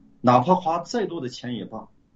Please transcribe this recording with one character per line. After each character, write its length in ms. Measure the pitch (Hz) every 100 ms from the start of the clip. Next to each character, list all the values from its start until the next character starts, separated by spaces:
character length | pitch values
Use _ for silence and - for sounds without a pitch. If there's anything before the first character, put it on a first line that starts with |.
| _ _
哪 180 | 120 123
怕 160 | 147
花 240 | 180 160 170
再 280 | - 240 185
多 140 | 170
的 80 | 123
钱 260 | - 123
也 100 | 113
罢， 240 | 90 110 - _ _